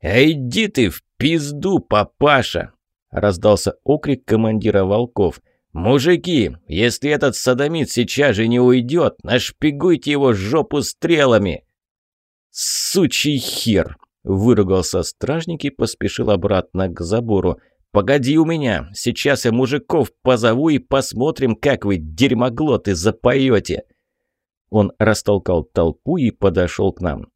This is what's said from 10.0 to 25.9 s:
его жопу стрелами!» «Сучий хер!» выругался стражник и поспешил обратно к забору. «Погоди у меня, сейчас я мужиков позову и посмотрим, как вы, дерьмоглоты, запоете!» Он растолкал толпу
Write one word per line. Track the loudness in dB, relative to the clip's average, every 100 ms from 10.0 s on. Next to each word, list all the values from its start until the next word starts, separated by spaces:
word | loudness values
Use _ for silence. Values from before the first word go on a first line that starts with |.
| 0
его | 0 2
жопу | 0 0 -2 -2 -4
стрелами!» | -6 -6 -2 2 4 2 2 -6 _ _ _ _ _ _ _ _ _
«Сучий | -10 -8 -6 -2 2 2 0 -2 -2
хер!» | -4 -4 0 0 0 -8 _ _
выругался | -4 0 4 4 4 0 0 -4
стражник | -4 -6 -6 -4 -6 -6 -8
и |
поспешил | -4 -6 -4 -6 -4 0
обратно | 0 2 -2 -2 -4 -4
к | -4
забору. | -4 -2 0 0 0 -4 _ _ _
«Погоди | -2 2 0 2 2
у | 2
меня, | 0 -2 -2 -6
сейчас | -6 -6 -2 -2 0 0
я |
мужиков | 0 0 -2 -2 -2 -2 _
позову | 0 2 2 2 2
и | 0
посмотрим, | 0 -2 -2 -2 -4 0 -2 0
как | 0 0 -2
вы, | -4
дерьмоглоты, | -4 0 0 2 -2 -2 -2 0 0 0
запоете!» | -2 0 0 2 2 2 0 -10 -10 _ _ _ _ _ _ _ _
Он | 0 0 0
растолкал | 0 0 0 -2 0 -2
толпу | -2 0 0